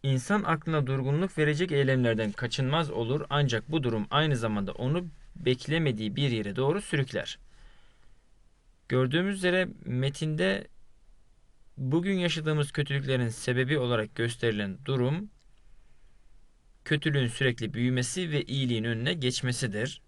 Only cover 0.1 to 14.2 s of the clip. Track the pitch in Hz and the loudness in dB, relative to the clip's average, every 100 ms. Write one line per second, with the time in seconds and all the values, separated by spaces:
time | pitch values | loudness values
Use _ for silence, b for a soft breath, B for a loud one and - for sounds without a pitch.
0.1 | 131 - 208 202 160 165 156 135 135 131 | 0 2 0 2 -2 0 0 0 0 0
1.1 | 147 190 - 151 151 185 143 135 131 120 | 0 0 2 2 2 2 2 4 4 4
2.1 | 110 107 101 117 - 131 156 156 - 117 | 2 0 -2 -4 -2 0 2 0 -2 0
3.1 | 147 - 143 139 113 127 160 123 110 104 | -2 0 2 4 2 0 0 2 0 0
4.1 | 143 156 131 113 104 98 - 127 165 175 | 2 2 2 0 0 -2 -4 -2 -2 -4
5.1 | - - - 143 127 - 160 151 107 107 | -14 -18 -4 0 0 0 0 0 0 -2
6.1 | 101 139 113 101 98 135 202 - 147 131 | 0 0 0 -2 0 0 0 0 -2 0
7.1 | 101 - - - b b b b b b | -2 -6 -12 -16 b b b b b b
8.1 | - _ - - _ _ _ _ 127 131 | -20 _ -20 -20 _ _ _ _ 2 2
9.1 | 160 190 196 180 185 185 - - 123 135 | 2 0 0 2 2 0 -6 -4 -2 -2
10.1 | 143 156 156 185 196 208 - - - - | -2 -4 0 0 0 -6 -20 -20 -20 -20
11.1 | - - - - - - - 131 160 185 | -20 -20 -20 -20 -20 -20 -6 0 0 2
12.1 | 190 175 160 156 151 143 - 143 139 139 | 2 2 0 0 0 0 -2 0 0 0
13.1 | 131 120 117 - 127 127 151 123 117 104 | 0 0 -2 0 2 2 2 2 0 0
14.1 | - | -2